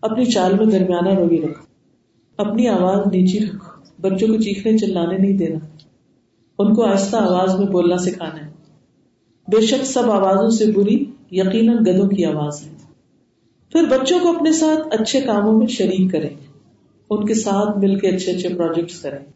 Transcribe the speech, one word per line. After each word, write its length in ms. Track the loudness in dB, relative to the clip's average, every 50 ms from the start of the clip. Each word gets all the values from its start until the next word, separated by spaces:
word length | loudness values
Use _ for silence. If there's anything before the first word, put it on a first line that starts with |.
| -4
اپنی 220 | -4 -2 -2 0
چال 300 | 0 0 0 2 2 2
میں 120 | 2 2
درمیانہ 420 | 2 2 2 2 0 0 0 0 0
روی 300 | 0 2 2 2 0 0
رکھو، 260 | -2 -4 -8 -10 -18 _ _ _ _ _ _ _ _ _ _ _ _ _ _
اپنی 320 | -6 -6 -4 0 0 0 2
آواز 380 | 2 2 2 2 0 0 0
نیچی 340 | 0 2 2 2 2 2 0
رکھو، 340 | -2 -4 -6 -10 -16 -18 -20 -20 -20 -20 _ -6
بچوں 280 | -4 -4 -2 0 0 0
کو 80 | 0
چیخنے 420 | 0 0 -2 -4 -4 0 0 2 2
چلانے 400 | 2 0 -2 -2 -2 -2 0 0
نہیں 140 | 2 2 2
دینا، 260 | 0 0 -2 -4 -8 -10 -14 -20 -20 -20 _ _ _ _ _ _ _ _ _ _ _ _ _ _ -2
ان 160 | 2 2 2
کو 100 | 2 2
آہستہ 320 | 2 2 0 0 0 -2
آواز 420 | 0 0 2 2 2 2 0 0 0
میں 80 | 0
بولنا 300 | 0 0 2 2 2 0
سکھانا 500 | 0 -2 -4 -6 -6 -10 -12 -12 -14 -18
ہے۔ 40 | -18 -20 -20 -20 _ _ _ _ _ _ _ _ _ _ _ _ _ _ _ _ 0
بے 120 | 2 2
شک 240 | 2 2 0 -2 -4
سب 260 | -2 -2 0 0 2
آوازوں 400 | 2 2 2 2 2 2 2 2
سے 220 | 2 2 2 2 2
بری 320 | 2 2 2 2 0 0 -4 -10 -20 -20 _
یقیناً 460 | -4 -2 0 0 2 2 2 2 4
گدوں 320 | 2 2 2 2 2 2 2
کی 160 | 0 0 0
آواز 380 | -2 -2 -2 -4 -6 -6 -10 -14
ہے۔ 80 | -18 -20 -20 -20 -20 -20 _ _ _ _ _ _ _ _ _ _ _ _ _ _ _ 0
پھر 100 | 0 2
بچوں 380 | 2 2 0 2 0 0 2
کو 160 | 2 0 0
اپنے 160 | 2 0 0 2
ساتھ 480 | 2 2 2 0 0 -2 -4 -2 -2
اچھے 200 | -2 0 0 -2
کاموں 380 | 0 0 0 0 2 4 4 4
میں 80 | 2
شریک 460 | 0 -2 -2 -2 -2 0 0 0 0 0
کریں، 240 | -2 -4 -6 -10 -12 -20 -20 -20 -20 _ _ _ _ _ _ _ _ _ _
ان 160 | -4 -4 -2
کے 80 | -2 -2
ساتھ 440 | -2 0 -2 0 0 0 -2 -2 0
مل 200 | 0 0 0 2
کے 100 | 0 0
اچھے 240 | -2 -2 -2 -4 -4
اچھے 160 | -4 -4 -6
پروجیکٹس 520 | -4 -2 -4 -2 -2 -4 -6 -6 -10 -12
کریں۔ 180 | -12 -12 -12 -12 -16 -20 -20